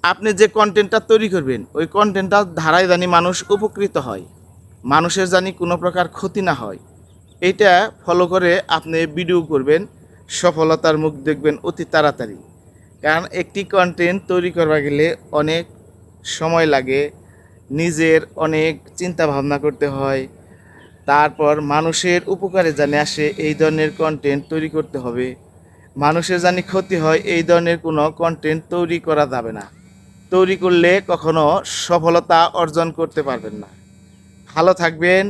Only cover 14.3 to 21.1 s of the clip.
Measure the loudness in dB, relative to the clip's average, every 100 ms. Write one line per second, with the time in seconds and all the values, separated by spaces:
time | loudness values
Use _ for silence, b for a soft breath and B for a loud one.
14.3 | -2 -2 -2 0 0 0 0 0 -2 -4
15.3 | -2 0 -2 -6 -18 -20 -20 -20 _ -12
16.3 | -6 -2 2 2 2 0 -2 -2 -8 b
17.3 | b b b _ -4 -2 0 4 2 0
18.3 | -4 -2 0 -2 -4 -16 -10 -8 -2 0
19.3 | 0 -2 -2 -2 -2 -4 -2 -4 -4 -6
20.3 | -16 B B B B B B 2